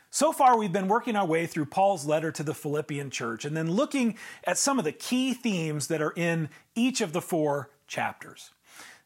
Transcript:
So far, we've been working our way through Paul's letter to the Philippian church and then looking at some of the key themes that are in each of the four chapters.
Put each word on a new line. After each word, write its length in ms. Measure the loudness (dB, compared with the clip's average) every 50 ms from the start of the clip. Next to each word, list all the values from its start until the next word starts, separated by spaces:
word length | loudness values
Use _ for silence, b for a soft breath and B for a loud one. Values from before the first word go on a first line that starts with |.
| B B
So 200 | B 2 2 2
far, 260 | 4 6 6 8 8 6
we've 140 | 4 2
been 160 | 0 0 2 2
working 300 | 2 2 2 0 0 0
our 80 | 2
way 200 | 2 2 0 0
through 200 | 0 -2 -4 -4
Paul's 400 | -2 2 2 4 4 2 2 0
letter 260 | 0 0 0 0 -2
to 100 | -4 -4
the 120 | -4 -6 -6
Philippian 560 | -6 -4 -4 -2 -4 -4 -4 -6 -6 -6 -6
church 340 | -6 -6 -4 -4 -6 -6 -6
and 140 | -4 -4 -2
then 120 | -2 0
looking 480 | 2 2 0 0 0 0 0 0 0 B B B B B B
at 120 | -4 -2 0
some 220 | 2 2 2 2
of 60 | 0
the 80 | -2 -2
key 400 | -4 -4 -2 0 0 0 0 -2
themes 540 | -2 -2 -2 0 0 0 -2 -2 -4 -2 -2
that 140 | -2 0
are 120 | 0 -2 -2
in 320 | 0 0 0 2 0 -2 -4 B B B B B
each 280 | 0 0 0 2 0
of 100 | -2 -2
the 100 | -2 -4
four 480 | -4 -2 0 0 2 2 0 -2 -4 -8 _ _ _
chapters. 680 | -10 -6 -4 -4 -4 -6 -8 -16 -20 -20 -20 -20 -20 _ _ B B B B B B B B B